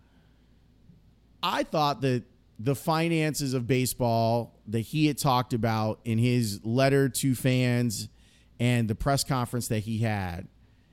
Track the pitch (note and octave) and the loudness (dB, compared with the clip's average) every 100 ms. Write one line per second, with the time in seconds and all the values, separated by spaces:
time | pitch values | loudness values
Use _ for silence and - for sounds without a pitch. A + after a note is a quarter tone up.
0 | _ _ _ _ _ _ _ _ - - | _ _ _ _ _ _ _ _ -20 -20
1 | _ _ _ _ F3 B3 - E3 D3 A#2+ | _ _ _ _ -4 -2 -2 0 0 2
2 | C3 B2 - _ _ - A2+ C3+ - D#3+ | 0 -2 -4 _ _ -6 -4 -2 0 0
3 | E3+ D#3+ D#3 - C#3 C3 A#2 B2+ B2+ - | 2 0 0 -2 -4 -2 0 0 0 0
4 | A#2+ A#2 A2+ A#2 A2+ - - A2+ G#2+ D3+ | 0 2 2 0 -2 -12 -6 -4 -2 0
5 | D3+ C3+ D3 B2 B2+ A#2+ A2+ A2 A2 - | 0 2 2 2 0 -2 0 0 -2 -4
6 | A#2 A2 B2 B2 A2 G2+ A2 B2 C3+ C#3 | -2 0 2 2 0 -4 -2 2 4 4
7 | C3+ - C#3 A#2+ C3+ B2+ B2 A#2+ A#2+ G2+ | 2 0 0 0 2 2 2 0 0 -4
8 | G#2+ - - _ _ - A#2+ A#2+ A2 G#2+ | -10 -16 -20 _ _ -2 0 2 0 -2
9 | C#3+ C#3 - C3 A#2+ B2 - A2 G#2 A2 | 0 0 0 -2 -2 -4 -4 -4 -2 -2
10 | A2+ G#2+ F2+ F2 - _ _ _ _ | -2 -2 -4 -8 -12 _ _ _ _